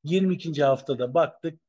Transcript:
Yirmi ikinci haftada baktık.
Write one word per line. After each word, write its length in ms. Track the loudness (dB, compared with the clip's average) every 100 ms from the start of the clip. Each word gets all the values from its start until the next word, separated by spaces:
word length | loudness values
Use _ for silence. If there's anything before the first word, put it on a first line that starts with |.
Yirmi 300 | -2 0 0
ikinci 300 | -2 -4 0
haftada 500 | 2 2 -2 -4 0
baktık. 460 | 0 0 -2 -10 -10